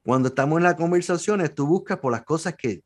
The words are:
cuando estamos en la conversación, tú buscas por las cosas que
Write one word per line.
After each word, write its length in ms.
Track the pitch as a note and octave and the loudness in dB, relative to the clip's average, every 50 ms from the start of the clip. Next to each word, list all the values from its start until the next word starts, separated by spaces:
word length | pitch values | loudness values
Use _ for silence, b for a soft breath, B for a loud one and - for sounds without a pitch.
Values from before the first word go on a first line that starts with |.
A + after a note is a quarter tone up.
| - | -2
cuando 240 | - B2 C3 C3 C3 | 0 2 2 2 0
estamos 300 | C3 - C3+ C#3+ D#3 E3 | 0 0 0 0 2 2
en 60 | F3 | 2
la 120 | F3 E3+ | 2 2
conversación, 640 | E3+ E3+ E3+ F3+ F3 F3 - F3+ E3+ - G#3 G#3 G3 F3 D3 - | 2 0 0 0 0 0 0 -2 -2 -2 -2 0 0 0 -2 -2
tú 120 | - C#3 | -2 0
buscas 320 | D3 E3+ F#3+ - - G#3 - | 0 0 0 0 -4 -6 -4
por 140 | - C3 A#2 | -2 -2 -2
las 100 | A2 - | -2 -2
cosas 320 | - D#3 D#3+ - F3+ D#3 | -2 -4 -4 -4 -6 -8
que 260 | - - A#2+ G2 E2+ - | -6 -4 -6 -6 -6 -10